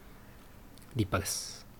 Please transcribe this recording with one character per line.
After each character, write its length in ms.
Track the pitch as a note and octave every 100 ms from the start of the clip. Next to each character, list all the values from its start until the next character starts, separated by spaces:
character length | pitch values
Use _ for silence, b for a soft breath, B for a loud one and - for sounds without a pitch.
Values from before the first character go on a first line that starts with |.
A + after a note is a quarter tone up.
| b b b b b - - - - -
立 120 | G2+
派 120 | F#2
で 60 | F#2
す。 380 | - - - -